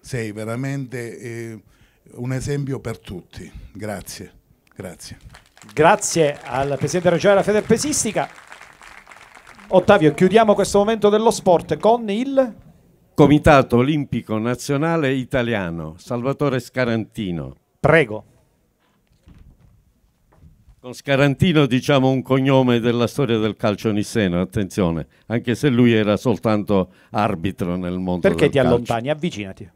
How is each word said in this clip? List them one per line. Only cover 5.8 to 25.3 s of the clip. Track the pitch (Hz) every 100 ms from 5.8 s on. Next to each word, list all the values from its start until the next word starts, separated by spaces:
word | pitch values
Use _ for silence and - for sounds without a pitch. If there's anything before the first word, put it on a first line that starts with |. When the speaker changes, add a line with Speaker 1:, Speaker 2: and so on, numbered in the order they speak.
| 156 202 - 170 151 143
Speaker 2:
al | - 123 139 139
Presidente | 147 175 175
regionale | 170 185 196
della | 180 214
Federpesistica. | - 220 285 302 233 170 - - - - - - - - - - - - - - -
Ottavio, | 190 180 196 156
chiudiamo | 151 185 202 220
questo | 196 190 202
momento | 202 226 208
dello | 208 226
sport | 214 - 165 - 151
con | 202 240 226
il | 202 262 269 254 202 - _ _ _ _ -
Speaker 3:
Comitato | 143 151 165 143 127 120
Olimpico | 127 156 135 120 - 107
Nazionale | 113 123 - 143 160 165 139
Italiano, | 135 123 135 117 113 90 85 78 82
Salvatore | - 120 123 135 147 127
Scarantino. | - 127 123 113 104 - 101 85 67 65 _ _
Speaker 2:
Prego. | - 160 131 107 - _ _ _ _ _ _ _ _ _ _ - - _ _ _ _ _ _ _ _ _ - _ _ _
Speaker 3:
Con | 127
Scarantino | 120 - 139 143 135 190 156 139
diciamo | 127 123 143 131
un | 131
cognome | 117 131 135 135 127 120
della | 113 120 117
storia | - 127 113
del | 107 98
calcio | 113 98 113
nisseno, | 104 101 117 98 87
attenzione, | 90 - 95 - 90 82 73 _
anche | _